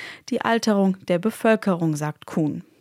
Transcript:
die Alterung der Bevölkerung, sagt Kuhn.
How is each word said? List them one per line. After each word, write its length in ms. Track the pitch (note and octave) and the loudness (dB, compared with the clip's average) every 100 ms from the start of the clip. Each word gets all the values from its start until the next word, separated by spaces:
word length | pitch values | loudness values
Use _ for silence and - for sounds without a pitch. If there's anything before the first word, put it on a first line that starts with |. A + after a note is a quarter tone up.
| - - - | -16 -18 -6
die 140 | A#3+ | -2
Alterung 560 | A3+ A#3 A3 G3+ F#3+ F#3+ - | 0 0 2 2 2 0 -2
der 100 | F3 | 0
Bevölkerung, 800 | A3 - A3+ A3 G3+ F3 E3 D3 | 0 0 2 2 2 0 0 0
sagt 300 | D3+ - - | -4 -6 -6
Kuhn. 380 | F3+ D3+ E3+ - _ | -2 -2 -4 -10 _